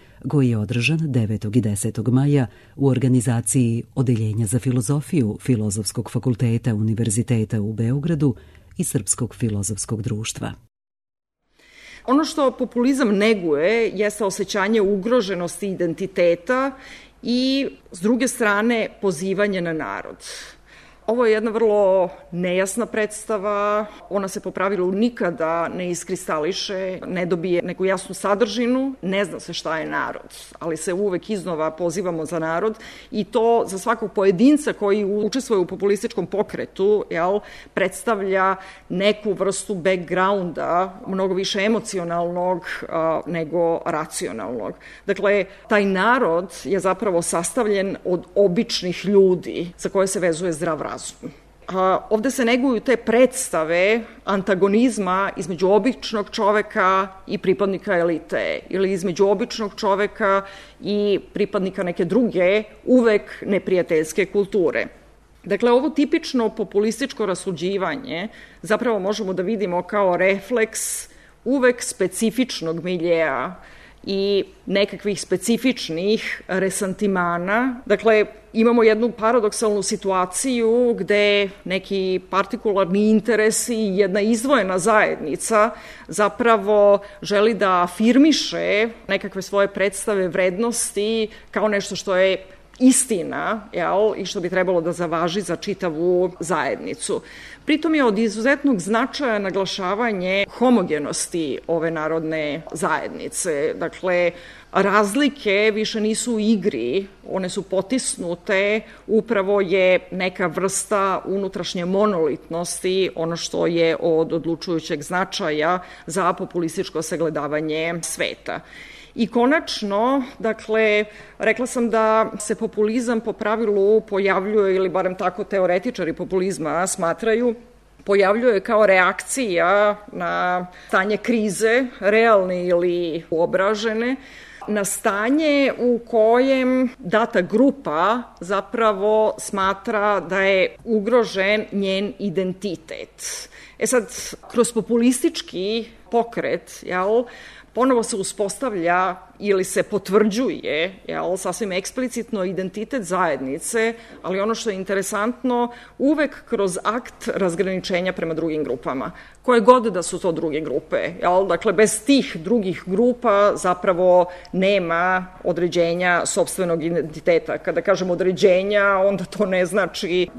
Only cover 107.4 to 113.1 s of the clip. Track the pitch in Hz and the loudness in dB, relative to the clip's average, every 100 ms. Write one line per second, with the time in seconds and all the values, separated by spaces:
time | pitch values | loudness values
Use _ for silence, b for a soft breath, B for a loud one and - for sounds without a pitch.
107.4 | 185 202 - 190 185 262 - - 175 175 | -4 -6 -4 -2 0 -2 -2 -6 -6 -6
108.4 | - 190 202 214 214 B - 220 220 208 | -2 0 2 0 -4 B 0 0 2 0
109.4 | 190 202 185 190 185 180 - 185 185 185 | 2 2 2 4 4 4 0 -4 -4 -2
110.4 | 180 175 190 190 - 208 196 180 - 196 | -2 0 -2 -2 -2 0 0 -2 -4 -4
111.4 | 190 196 170 185 175 196 214 180 151 160 | -4 -6 -6 -4 0 2 2 2 0 -2
112.4 | - 165 175 - 185 190 185 | -6 -6 -6 -4 -2 0 0